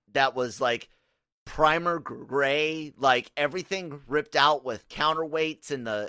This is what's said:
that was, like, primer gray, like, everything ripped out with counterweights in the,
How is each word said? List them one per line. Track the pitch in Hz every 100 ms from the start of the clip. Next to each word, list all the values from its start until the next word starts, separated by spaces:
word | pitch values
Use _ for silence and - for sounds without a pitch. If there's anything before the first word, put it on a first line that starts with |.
| _
that | 139 135
was, | 127 123 113
like, | 123 120 - _ _ _ _ _
primer | - - 151 165 175 170
gray, | - 120 120 135 139 147 156 160 151 -
like, | 135 123 - 147
everything | 147 185 - 190 170 143 120
ripped | 147 143 147
out | 143 147
with | 127 110 -
counterweights | - 156 160 160 160 160 151 -
in | 139
the, | 113 104